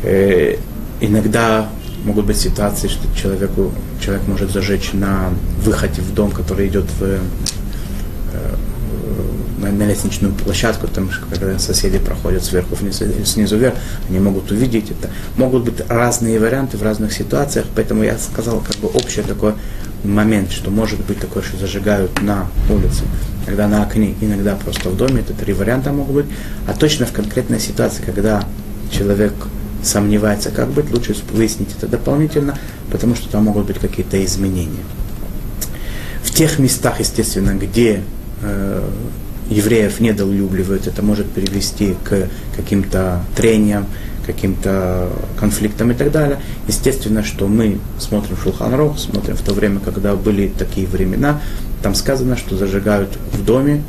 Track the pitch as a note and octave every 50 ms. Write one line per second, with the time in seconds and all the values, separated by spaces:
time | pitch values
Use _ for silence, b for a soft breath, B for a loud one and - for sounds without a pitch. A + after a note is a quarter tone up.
0 | - - F#2 F#2+ G2 G2 F#2+ F2 D2+ A#1 - - - - - - - - - -
1 | - G#2 G#2 G#2+ G2+ G#2+ A2 A#2 A#2 A2+ A2 A2 G#2+ G#2+ - - - - - -
2 | G#2 G#2+ G#2 G#2 G2+ G2+ G#2+ G#2+ - F#2+ - - G#2 G2+ G2+ - - G2 - -
3 | - - - - - G2 G2 F#2 G2 F#2 - F#2+ F#2+ - - - - - - -
4 | - - G2 G2 G2 F#2+ G2 F#2+ G2 F#2 F#2 G2 F#2 G2 G2 F#2 - - - G2
5 | G2 G2 G2 F#2+ F#2 F2+ F2 F2 - - - - G2+ A2 G#2+ - - - - -
6 | - - - G#2 G#2 G2+ - - - - G2 G2 G2+ F#2+ G2 G2+ F2+ - - -
7 | G2 F#2+ G2 F#2 F#2 F#2 - - - - - - - B B B B B B B
8 | B - - - - - - - - - - - - - - - - - A2 -
9 | - - G#2 G#2 G#2+ - - - - - - - G2+ G2+ G2+ G2+ G#2 G#2 G2+ -
10 | - G2 - - G#2+ G2 - - - - E2+ - - A2+ - - - - - -
11 | F#2+ F#2 - - - - - F#2+ G2+ F#2+ F#2+ F#2 - - F#2 - - F#2+ - -
12 | - - - - - E2+ F2+ F2+ - - - F2+ F2 - - - G2+ G2+ - -
13 | G#2+ G#2 - A2 G2+ - - A2+ G#2+ F#2 G#2 G#2+ B2 B2+ - B B B B B
14 | B - F#2 F#2 G2 G2+ F#2+ G2 F2 - G2+ G#2+ C3 B2+ A#2 A2+ G#2+ - - -
15 | - B B B B B B - B2+ B2+ B2+ B2+ A#2 A#2 - - - - A#2+ A#2
16 | A#2+ A#2+ A#2 - A#2 A2+ A2+ A2 A2 A2+ B2+ C3+ C3+ B2+ A2 G2+ G#2+ A2 G#2+ G#2
17 | G#2+ G#2 - - - - - C#3 C#3+ C#3+ - A#2 A2 - - A2 A2 - A2 A2
18 | G#2+ A2 A2+ A#2+ - - - - A2 A#2 A2+ G#2+ G#2 - - - G#2+ G2+ - B2+
19 | A#2+ - - A2 G#2 G#2 G#2 G#2 G#2 G#2+ G#2+ B B B B B B B B -
20 | - G2+ G2 G#2 G#2+ A2 A2 G#2 F#2+ F2+ - - - F#2+ G2 G#2+ A2 G#2 G#2+ -
21 | - G2 G2+ - F#2 F2+ - G2+ F#2+ - - F#2 G2 F#2+ F#2 G2 F#2+ G#2 G#2 G2
22 | F#2+ F2+ - - G2+ G2+ G2+ G2 F#2 F2+ - - - - G#2+ G2+ F#2+ - - -
23 | - - B B B B B - - - G#2 G2 G#2 G#2 G#2 G#2+ G#2 G#2 - A2
24 | G#2+ G2 - - G#2+ G#2+ G#2 G2 G2+ G#2 F#2+ - - - - - - F2+ F2+ G#2
25 | A#2+ C3 C3+ A#2 G#2 - - - G#2 - G2 F#2 G2+ A2 B2 C3+ C3+ C#3+ C#3+ C#3+
26 | C#3 C3+ C3+ C#3+ D3+ B B B B B B B B - - - D#3 D3+ D3+ -
27 | B2 A#2 - - G#2 G#2 - B2+ B2+ - A#2+ G#2+ - - - - A#2+ A2 G#2 -
28 | - - G2 G#2 G2 A2 G#2+ G2+ F#2 - - - - - - - - - - -
29 | G2+ G2+ G2+ G2 G#2+ G2+ - - - - - - - - - - - - - G#2+
30 | G2+ G#2 G#2+ G#2 G#2+ G#2+ G#2 G2+ - - - - A#2+ B2 C#3 D3 D3 C#3+ - A#2+
31 | A#2+ - G#2+ - - - - G#2+ A2+ G#2+ - - - - - - - G#2+ A#2 -
32 | - C3 C#3 D3 D#3 D3 - D3+ C#3+ C#3 D3 B B B B B B - - -
33 | - A#2+ A#2+ A#2 - - - G#2 G#2+ G#2+ G2+ G#2 G2+ F#2+ F#2+ - - G2 - -
34 | F#2+ - - G2 F#2+ F#2+ F#2+ F#2+ G2 F#2+ F#2+ F2+ E2+ - - - F2+ - - -
35 | - - - - - - - - - - - - - B B B B B B B
36 | B B B B B - - - D#3+ D#3 - C3+ C3+ B2 - - - B2+ - -
37 | A2 - - - G#2+ - - G2 G2 G2+ G2 G2 G2 G2 F#2 A2+ A#2+ A2+ G#2 F#2+
38 | F#2+ G2 - - - - - - G#2 G2+ G2+ G2+ G2 G2 G2 F#2+ - - - -
39 | - - - - - - - - - - G#2+ G#2 G#2 G#2+ A#2 A2+ G#2 G2 - -
40 | A#2+ A2+ G#2+ G#2 G2 F#2+ G2+ G2 G2 F#2+ F#2+ F#2 F#2 F#2+ G2 F#2 - F2+ F2 F#2+
41 | G2 G#2+ G#2 G#2 G2+ - - - F#2+ F2+ F#2+ G2+ F#2 - - - G#2 G2 F2+ -
42 | - - G#2 G2 F#2 F2+ B B B B - - F2+ - G#2 G2 F#2 - - F#2
43 | F#2 F#2 F2+ F2 E2 - - - A#2 A2+ A2+ G#2+ G#2+ G#2 G#2 G2+ G2+ G2 B B
44 | B B B B - - - - - G2 F#2 - - G2 F#2+ F#2+ F#2 F2+ F#2 F#2
45 | F2+ - - - - - - - G#2+ G#2 G#2 - G#2 G#2+ G#2 - A#2 A#2+ B2 B2
46 | C#3+ D3 D3 D#3 D3+ C#3+ C#3 B B B B B B - G#2 - - C3+ B2 -
47 | - G#2 G#2+ A2 G#2 - - - G2 G2 G#2 A#2 A2+ G#2+ F#2+ - - - - -
48 | - - G#2 G#2 G2 - F#2 - - F#2 F#2+ - A#2 A2+ B2 C#3 D3+ D3 D3 D3+
49 | - - - G2+ - - G2+ - - G2+ G2+ G2+ G#2 G#2 G2 G2 - F#2+ - G2+
50 | G2 G2+ G2+ F#2+ - A2 G#2 G2 G2 F#2 - - G2+ - - - F#2+ F2 F#2 F2+
51 | F#2+ F#2 F#2+ - C3+ C#3+ D3 D3 B B B B B B - - - - - -
52 | - - C3+ C3 C3 C3 B2 A#2 - - G2 F#2 G2+ F#2+ F#2+ G2+ G2 G#2+ G#2 G2+
53 | G2 G2 - - - - - G#2 G2 G#2 A2+ C3 C3+ D3 D3 D3 D3